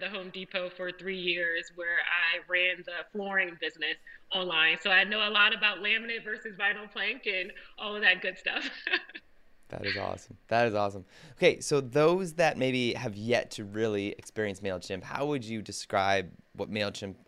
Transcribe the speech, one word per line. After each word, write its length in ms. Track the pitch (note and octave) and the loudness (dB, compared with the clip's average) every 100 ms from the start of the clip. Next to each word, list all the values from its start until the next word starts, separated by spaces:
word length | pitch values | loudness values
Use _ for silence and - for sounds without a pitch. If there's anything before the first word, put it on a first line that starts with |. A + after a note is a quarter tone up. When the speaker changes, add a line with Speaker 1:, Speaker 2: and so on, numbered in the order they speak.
Speaker 1:
the 80 | F#3+ | -8
Home 180 | G3+ F#3 | -8 -8
Depot 340 | F#3 F#3+ F#3+ F3+ | -10 -6 -4 -6
for 240 | F3+ F3+ | -6 -8
three 260 | F3 F#3 F#3+ | -6 -6 -2
years, 540 | F3 F3 E3+ E3+ F3 | -2 0 0 -2 -4
where 220 | F3 E3+ E3+ | -6 -2 0
I 440 | - F3 E3+ F3 D#3+ | 2 2 2 0 0
ran 380 | F3+ F3+ F3+ | 2 2 0
the 220 | F3 E3+ - | -6 -8 -8
flooring 460 | G#3+ G3 G3 F3+ E3+ | -8 -2 0 0 -2
business 380 | D#3+ D#3 D3+ D#3 - - - | -6 -4 -4 -4 -10 -20 -6
online. 420 | F#3+ F3+ D#3+ D#3+ E3+ | -4 0 4 4 4
So 80 | G3+ | 4
I 140 | F#3 | 4
know 220 | G3 G#3+ G#3 | 6 2 2
a 40 | |
lot 240 | G#3 G#3 | 6 4
about 240 | A3 G#3 F3+ | 4 0 0
laminate 460 | G#3 A3+ A#3 A3+ | 0 0 0 -8
versus 300 | G#3+ A3 A3+ F#3 | -8 -10 -10 -2
vinyl 340 | G3+ G#3 G#3 | 0 0 -6
plank 340 | A3 G3+ C4 G#3+ | -4 -4 -2 -2
and 260 | F#3 F#3+ - - - | -2 -4 -10 -18 -10
all 180 | G#3+ G#3 | -8 2
of 60 | |
that 180 | G3+ F#3 | 2 4
good 160 | G3 F#3 | 0 -4
stuff. 320 | - D4 C4+ | -4 -4 -6
<laughs> 40 | - - - - - - - - - - | -8 -4 -4 -4 -16 -20 -20 -20 -20 -14
Speaker 2:
That 160 | - | -6
is 120 | G2+ G2 | -4 -2
awesome. 400 | F#2+ F#2 - - - | -4 -6 -12 -20 0
That 180 | A2+ A#2 | 2 2
is 80 | |
awesome. 300 | G#2 G2+ G2 - - - | 2 0 -2 -14 -20 -20
Okay, 280 | - F3 - | 4 4 4
so 200 | - C#3+ | 2 0
those 540 | B2+ C#3+ D#3 F#3 F3+ | 2 4 6 4 0
that 220 | D#3+ D#3+ A#2 | 2 2 4
maybe 380 | C3 B2+ A#2+ | 2 2 0
have 200 | - B2 | 0 -4
yet 360 | G2+ A2 A#2 - | -4 2 2 2
to 120 | - | -8
really 440 | G2+ G#2+ A2+ G2+ G2+ | -8 -2 0 2 -2
experience 480 | - - A2 G#2 F#2+ | -6 -8 -4 -4 -2
MailChimp, 420 | G2+ F2+ - F#2 | -4 -4 -4 -8
how 240 | - C3+ D3 | -6 -4 -2
would 180 | C#3+ | -2
you 160 | A2 A2+ | -4 -6
describe 680 | G2+ - - G2+ F#2+ G2 F2 - _ | -6 -10 0 2 4 2 0 -12 _
what 160 | - G2 | -8 -4
MailChimp 460 | G#2+ G2+ - G2 F#2 | -2 -2 -4 -10 -10